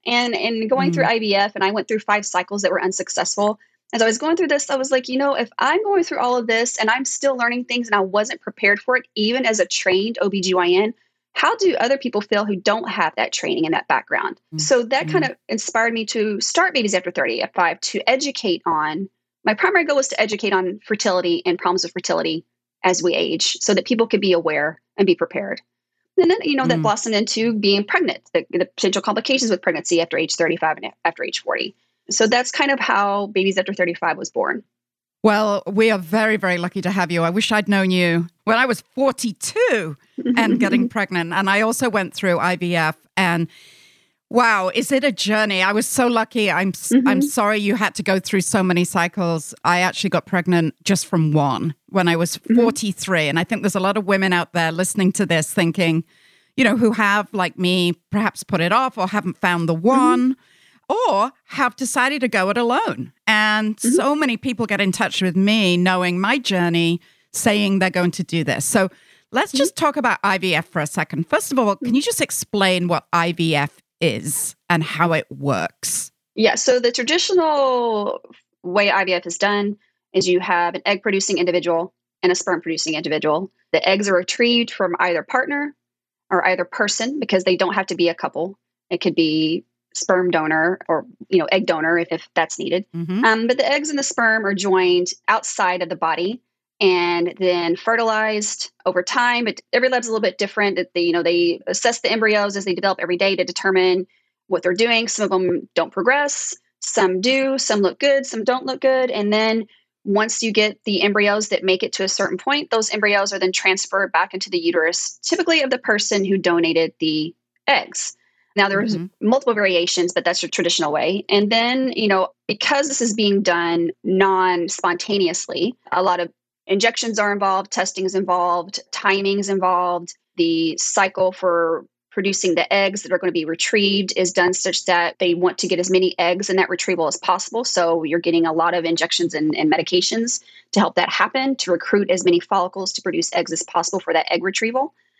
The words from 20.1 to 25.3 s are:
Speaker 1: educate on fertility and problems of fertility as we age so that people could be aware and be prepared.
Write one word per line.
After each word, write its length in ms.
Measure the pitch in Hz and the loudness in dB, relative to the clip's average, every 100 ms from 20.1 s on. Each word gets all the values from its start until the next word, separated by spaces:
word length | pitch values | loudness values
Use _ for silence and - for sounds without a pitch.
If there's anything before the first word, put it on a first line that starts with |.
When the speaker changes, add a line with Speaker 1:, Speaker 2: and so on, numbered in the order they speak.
| - | -2
Speaker 1:
educate 320 | 220 208 208 | -2 -2 -2
on 300 | 190 185 202 | 0 -2 -6
fertility 580 | - 214 214 185 180 170 185 | -6 -2 0 0 0 0 0
and 120 | 175 | -2
problems 280 | 180 180 175 | 0 0 -2
of 60 | |
fertility 520 | 180 - 165 160 160 - _ _ _ 185 | -6 -4 -2 -2 -4 -8 _ _ _ -2
as 160 | 180 | 0
we 120 | 175 165 | 0 0
age 400 | 170 165 - - | -2 -2 -4 -2
so 120 | - | 0
that 120 | 202 - | 0 0
people 220 | 226 226 | 0 0
could 120 | - | 0
be 140 | 190 | 2
aware 480 | 175 165 151 147 165 _ - | 0 0 -2 -4 -6 _ 0
and 100 | 196 | 2
be 80 | 170 | 2
prepared. 460 | 165 | 0